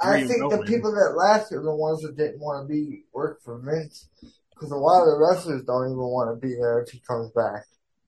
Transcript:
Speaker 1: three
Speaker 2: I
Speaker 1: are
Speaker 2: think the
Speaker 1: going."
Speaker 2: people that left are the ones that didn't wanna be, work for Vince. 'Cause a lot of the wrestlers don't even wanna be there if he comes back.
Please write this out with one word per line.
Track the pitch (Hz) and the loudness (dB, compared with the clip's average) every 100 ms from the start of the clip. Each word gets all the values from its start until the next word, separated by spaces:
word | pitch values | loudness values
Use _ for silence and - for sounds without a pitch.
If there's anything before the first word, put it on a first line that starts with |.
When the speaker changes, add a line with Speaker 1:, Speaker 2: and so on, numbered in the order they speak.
Speaker 1:
three | 190 170 | 0 2
Speaker 2:
I | |
Speaker 1:
are | 131 | 2
Speaker 2:
think | 240 - | 0 0
the | 208 | -2
Speaker 1:
going." | 208 | 0
Speaker 2:
people | 233 214 | -2 0
that | 208 185 - | 2 0 2
left | 196 214 214 | 4 4 0
are | 165 | -6
the | 151 151 | -4 -2
ones | 156 156 | -2 -2
that | 156 139 | -6 -4
didn't | 151 151 | -4 -4
wanna | 147 139 139 | -8 -8 -6
be, | 151 147 - - | -4 -6 -10 -14
work | 127 156 - | -6 -6 -8
for | - 120 | -14 -12
Vince. | 131 156 156 - - _ - _ _ _ | -6 -6 -6 -16 -20 _ -20 _ _ _
'Cause | 147 | -10
a | 139 | 0
lot | 147 180 | 6 8
of | 165 | 8
the | 147 | 6
wrestlers | 160 175 170 139 | 4 4 0 -6
don't | 127 127 131 | -2 -2 -2
even | 127 | -4
wanna | 123 123 117 117 | -4 -2 -2 -4
be | 131 123 | -6 -2
there | 120 117 | 0 0
if | 120 | -2
he | 123 | -10
comes | - 120 113 | -8 -6 -2
back. | 117 107 104 - _ _ _ | -2 -2 -4 -12 _ _ _